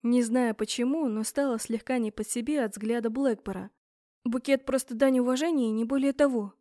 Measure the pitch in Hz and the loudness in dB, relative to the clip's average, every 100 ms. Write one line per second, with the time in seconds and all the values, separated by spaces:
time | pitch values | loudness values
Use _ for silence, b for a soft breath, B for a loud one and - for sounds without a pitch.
0 | 233 247 226 247 240 214 214 - 247 320 | 4 2 4 2 2 0 -4 -2 0 0
1 | 277 214 220 - 277 226 - 226 - 254 | -2 -2 -2 -2 0 -2 -4 -6 -2 -2
2 | 214 - 220 240 240 302 226 202 220 240 | -2 -4 -6 -4 -2 -2 -2 -4 -2 -2
3 | 226 233 277 220 - 185 185 _ _ _ | -2 0 0 0 -6 -10 -10 _ _ _
4 | _ _ 240 240 262 269 269 262 - 226 | _ _ -4 -4 2 0 2 -2 -2 2
5 | 269 254 247 254 320 311 226 220 226 277 | 4 4 2 0 0 2 0 0 0 0
6 | 277 269 285 240 202 _ | 0 2 2 2 -4 _